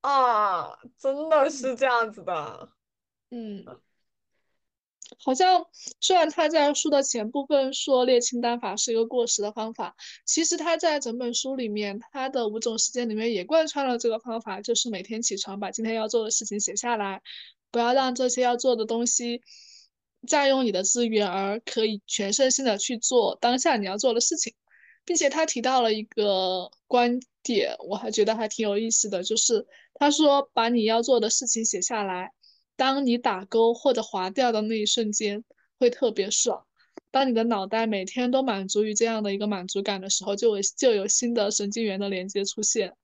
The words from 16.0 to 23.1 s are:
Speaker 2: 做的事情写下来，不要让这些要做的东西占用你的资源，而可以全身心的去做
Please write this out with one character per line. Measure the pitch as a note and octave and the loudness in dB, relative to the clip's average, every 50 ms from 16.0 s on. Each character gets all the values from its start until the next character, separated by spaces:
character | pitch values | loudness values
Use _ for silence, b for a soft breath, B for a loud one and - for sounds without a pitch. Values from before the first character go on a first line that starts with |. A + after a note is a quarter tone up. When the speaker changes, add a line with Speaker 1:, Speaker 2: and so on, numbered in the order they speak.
| A3 | -4
Speaker 2:
做 | G#3+ A3+ A#3 A3 | 0 0 0 0
的 | G#3+ | 0
事 | A3+ - A#3 | -4 -4 -4
情 | G3+ G3+ G#3 | -6 -6 -4
写 | - - G3+ | -4 -4 -4
下 | G3+ - A#3+ A#3+ | -4 -4 -2 -2
来， | A3 G3+ G3 F#3+ F#3+ B B B B B B B B _ _ | -2 -2 -4 -6 -8 B B B B B B B B _ _
不 | - | -2
要 | A#3 A#3 A#3+ B3 | 0 2 2 2
让 | C4+ C4 B3+ B3+ | 2 2 0 0
这 | B3+ C4 B3+ | 0 0 0
些 | B3 B3+ | 0 2
要 | B3+ B3 B3 | 2 2 2
做 | A#3+ - C4 B3 | 2 2 0 2
的 | A3 A3 | 2 0
东 | A3 A3+ A#3 A#3+ | -2 -2 -2 0
西 | A#3+ - - A#3+ A#3+ A#3+ A#3+ B B B B B B B B B B B _ _ _ _ _ - | 0 0 0 -2 -2 -6 -6 B B B B B B B B B B B _ _ _ _ _ -4
占 | - D#4 D4 C#4+ | 0 2 4 4
用 | C4+ C4+ C4 C4 | 4 4 4 2
你 | A3+ | 0
的 | F#3+ - | 0 0
资 | G3 F3+ - A#3+ A#3+ | 0 0 0 0 0
源， | A3+ A3 G#3 G#3 | 2 2 2 0
而 | F#3+ F3 G3 G3 G3 G3+ A#3 | 0 -2 -2 -2 -2 -4 -6
可 | _ - - A#3+ A3 | _ -6 -4 -2 -2
以 | A3 A3 G3+ _ | 0 -2 -4 _
全 | - - - G3+ G3 | -8 -6 -4 -2 -2
身 | G#3 - C4+ C4 | 2 2 2 2
心 | C4+ - C4+ | 2 0 0
的 | B3+ G#3 | 0 0
去 | G3 - - B3 | 0 -2 -6 -6
做 | A3+ - - | -4 -4 2